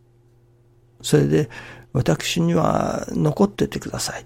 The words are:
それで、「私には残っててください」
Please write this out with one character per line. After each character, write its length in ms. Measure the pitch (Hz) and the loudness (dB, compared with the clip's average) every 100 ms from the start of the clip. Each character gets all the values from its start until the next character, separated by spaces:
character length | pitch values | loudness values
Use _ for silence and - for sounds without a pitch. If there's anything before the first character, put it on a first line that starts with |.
| _ _ _ _ _ _ _ _ _ _ | _ _ _ _ _ _ _ _ _ _
そ 160 | - 151 | 2 2
れ 100 | 143 | 4
で、 220 | 156 151 - - - - | 2 0 -6 -18 -20 -6
「私 460 | 139 147 156 - - | -2 0 0 0 0
に 140 | 170 | 2
は 520 | 170 160 - - - - | 2 2 2 0 -4 -4
残 340 | - 156 151 - | 0 0 2 0
っ 40 | |
て 180 | - 143 | 2 -2
て 120 | - | -2
く 100 | - | -8
だ 100 | - | -6
さ 180 | - | -6
い」 80 | - | -8